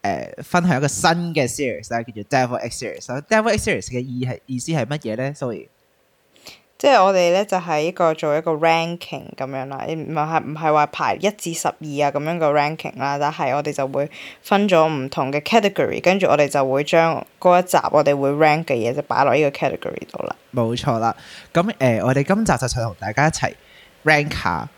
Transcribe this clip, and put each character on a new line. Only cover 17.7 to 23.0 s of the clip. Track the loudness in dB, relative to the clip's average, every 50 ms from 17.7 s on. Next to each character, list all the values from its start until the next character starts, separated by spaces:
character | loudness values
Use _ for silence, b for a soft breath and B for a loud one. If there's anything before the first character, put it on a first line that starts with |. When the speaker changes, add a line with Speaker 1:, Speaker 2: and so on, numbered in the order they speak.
| 2 2 2 4
Speaker 2:
我 | 2 4 4
哋 | 4 2
會 | 2 2 0
rank | 2 4 4 4 4 2 0
嘅 | -2 -2
嘢 | 0 0 -2 -2
就 | -4
擺 | -4 _ 0 2 2
落 | 4 4
呢 | 4 2 0
個 | 0 0
category | -2 -2 -2 -4 -8 -8 -8 -8 -12 -12
度 | -10 -8
啦。 | -8 -8 -8 _ _ _ -2
Speaker 1:
冇 | -2 0 0 -2 -2
錯 | -2 -2 -2 0
啦， | 0 -2 -2 B B B B B B B
咁， | _ 0 0 0 -2 0
呃， | 2 2 2 2
我 | 2 2 2
哋 | 0
今 | 2 2 2 2 2
集 | 2
就 | 0 0 0 -4
想 | -2 -4 -4
同 | -4 -6 -8